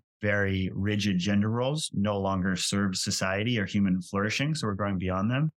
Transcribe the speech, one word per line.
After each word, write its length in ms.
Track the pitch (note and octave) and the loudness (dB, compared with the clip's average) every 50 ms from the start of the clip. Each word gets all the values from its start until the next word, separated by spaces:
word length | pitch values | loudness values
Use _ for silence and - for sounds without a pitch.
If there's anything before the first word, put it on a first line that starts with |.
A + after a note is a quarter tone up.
| - _ _ _ | -2 _ _ _
very 500 | - G#2 G2+ G#2 G2+ G2 F#2+ F#2+ F#2+ F2 - | -2 0 2 2 2 2 0 0 0 -2 -2
rigid 460 | - G2 G#2 G#2 G#2 G2 G#2 G2 F2+ | -2 0 0 0 0 0 0 0 0
gender 300 | F2 G2+ G2+ G2+ G#2 A2 | 2 2 2 4 4 2
roles 420 | A2+ A#2+ B2 C3 D3+ D#3 - - - | 2 0 0 0 -2 -2 -4 -4 -2
no 240 | - G2 G#2 G#2 G2+ | 0 0 0 0 0
longer 380 | F#2+ G2 F#2+ F#2 F2+ F#2+ F#2 | 0 0 0 0 0 0 0
serve 400 | F2 - - - G2+ G2+ G2 F#2 | 0 -2 0 0 0 0 0 0
society 640 | - - - G2 - G2 F#2+ F#2 G2 G#2+ A#2+ B2 A2 | -2 -2 -2 -2 0 0 0 0 0 0 0 0 0
or 60 | G2 | -2
human 360 | F#2 - G#2 G2+ F#2+ F#2 F#2 | 0 0 2 2 2 2 0
flourishing. 540 | F2+ - - G2 G2+ G#2+ - - C#3 D3+ D#3+ | -2 -2 -2 -2 0 0 0 0 0 -2 -2
So 120 | D3 - G#2+ | -2 -2 -2
we're 80 | G2 | -2
growing 220 | F#2+ G#2 G2+ G2 F#2 | -2 -2 -2 -2 -2
beyond 320 | F2+ F#2 F#2 F#2 F#2+ A2+ | -2 -2 0 0 0 0
them. 220 | B2 C3+ D#3 D#3 - | 0 2 0 0 -2